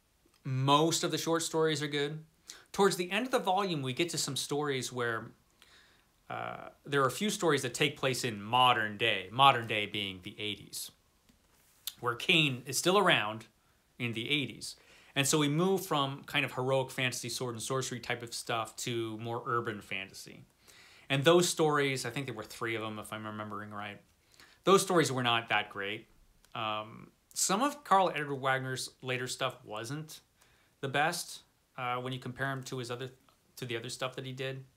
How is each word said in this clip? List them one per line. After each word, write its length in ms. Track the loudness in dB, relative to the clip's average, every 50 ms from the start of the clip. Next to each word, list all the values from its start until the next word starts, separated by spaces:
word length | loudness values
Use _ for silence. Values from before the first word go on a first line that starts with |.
| _ _ _ _ _ _ _ _ -6
most 580 | -4 -2 2 4 6 6 6 6 4 4 2 0
of 80 | 0
the 60 | -2 -2
short 260 | 0 0 2 2 0
stories 380 | 0 0 2 2 2 2 0 -2
are 40 | -2
good. 360 | -2 -2 -2 -2 -4 -6 -12 -16 _ _ _ -20 -20 -20 -18 _
Towards 240 | 0 4 4 4 4
the 160 | 2 0 -2
end 140 | -2 -2 0
of 60 | 0
the 80 | 0 0
volume, 420 | 2 2 2 2 2 0 0 -2
we 100 | -2 -2
get 180 | 0 0 0 0
to 80 | 0 -2
some 200 | -2 -2 -2 -4
stories 560 | -4 -2 -2 -2 0 0 -2 -2 -4 -4 -4
where, 380 | -2 -2 -2 -2 -2 -6 -10 -14 _ _ _ _ _ -20 -20 -20 -20 -20 _ _ _ _ _ _ _ _ -10
uh, 400 | -8 -6 -6 -8 -8 -10 -12 -16 -18 _ _
there 180 | -2 2 2 2
are 40 | 2
a 40 |
few 180 | 2 0 -2 -2
stories 340 | 0 2 2 2 4 2 2
that 100 | -2 -4
take 240 | -2 -4 -4 -2 -2
place 260 | -2 0 0 0 -2
in 180 | -4 -4 -6
modern 560 | -4 0 4 6 6 8 6 6 2 -2 -2 0
day, 300 | 0 2 2 0 -2 -4
modern 380 | 2 6 8 8 8 6 2 -2
day 180 | -2 -2 -2
being 360 | -2 -4 -4 -4 -6 -6 -8 -12
the 160 | -14 -10 -8
eighties, 500 | -8 -6 -8 -8 -10 -12 -10 -10 -10 -10 -14 _ _ _ _ _ _ -20 _ _ _ _ _ _ _ _ _ _ _ -14 -12 -6
where 160 | -4 -4 -4
Cain 480 | 0 2 4 4 6 4 4 0 -2 -6
is 120 | -6 -4 0
still 200 | 2 4 4 6
around 500 | 6 6 6 4 4 2 -2 -6 -10 -14 _ _ _ _ _ _ _ _ _ -6
in 140 | -6 -4 -4
the 160 | -4 -2 -2
eighties. 480 | -2 -2 -2 -4 -6 -10 -12 -12 -14 -14 -18 -20 -20 -20 -20 -6 -2 0
And 100 | 2 4
so 100 | 4 4
we 120 | 4 4
move 360 | 4 4 4 4 2 2 0
from 380 | 0 0 0 0 0 -4 -6 -8
kind 220 | -4 -2 -2 -2
of 80 | -2 -2
heroic 380 | -2 0 2 2 2 2 0
fantasy, 360 | -2 -2 -2 -2 -2 -4 -6 -6
sword 280 | -6 -4 -6 -6 -6
and 60 | -6
sorcery 380 | -6 -4 -2 -2 -2 -4 -6 -6
type 240 | -6 -6 -6 -6 -6
of 100 | -8 -10
stuff 400 | -8 -6 -4 -4 -2 -4 -4 -8 -8
to 400 | -6 -4 -2 -2 -4 -4 -6 -6
more 260 | -6 -4 -4 -4 -4
urban 360 | -2 -2 -2 -2 -2 -6 -8
fantasy. 640 | -8 -8 -8 -8 -8 -10 -12 -16 -18 -18 -18 -20 -20 -20 _ _ _ -20 -20 -20 -20 -20 -20 -20 -6 -2
And 160 | -2 4 6
those 240 | 8 8 8 8 6
stories, 560 | 4 2 2 4 4 4 2 2 0 -2 -4
I 40 | -4
think 160 | -6 -6 -6
there 80 | -6 -6
were 100 | -8 -10
three 320 | -12 -10 -6 -4 -4 -2
of 60 | -2
them, 180 | -4 -6 -6 -8
if 120 | -8 -8
I'm 160 | -8 -8 -8 -8
remembering 440 | -8 -8 -8 -8 -8 -10 -10 -10
right, 280 | -10 -10 -10 -10 -10 -12 -16 _ _ _ _ _ _ -20 -20 -20 -20 _ _
those 180 | 6 6 6
stories 300 | 6 6 4 4 4 4
were 120 | 2 0 2
not 260 | 2 2 2 2 2
that 200 | 2 2 2 0
great. 380 | -4 -6 -6 -6 -6 -8 -10 -16 _ _ _ _ _ _ _ _ -8
Um, 560 | -6 -4 -2 -2 -4 -6 -8 -12 -16 -18 -20 -20 _ _ _ -4
some 280 | -2 0 2 2 2
of 220 | 2 2 0 -4 2
Karl 280 | 4 6 6 6 6 2
Edward 200 | 0 -4 -4 -4
Wagner's 540 | -2 0 2 2 2 0 -2 -4 -4 -6 -8 -10 _
later 260 | -4 -4 -2 -2 -2 -4
stuff 300 | -4 -2 -4 -4 -4 -6 -10
wasn't 560 | -10 -8 -8 -6 -6 -6 -8 -8 -10 -14 -18 -20 _ _ _ _ _ _ _ _ _ _ _
the 80 | -6 -2
best, 540 | 0 2 2 2 0 -2 -6 -8 -12 -14 -16 _ _ _ _ _ _ -6
uh, 200 | -4 -2 -2 -2
when 160 | -2 -4 -6
you 60 | -6
compare 300 | -6 -8 -6 -4 -4 -4
him 140 | -4 -4 -6
to 140 | -6 -6 -6
his 120 | -6 -6
other, 200 | -6 -6 -8 -10 -12 _ _ _ _ _ _ _ _ -12
to 80 | -8
the 100 | -6 -6
other 140 | -6 -6 -6
stuff 260 | -6 -6 -6 -6 -6
that 100 | -6 -8
he 60 | -8
did. 320 | -6 -6 -6 -6 -6 -8 -12 -16 _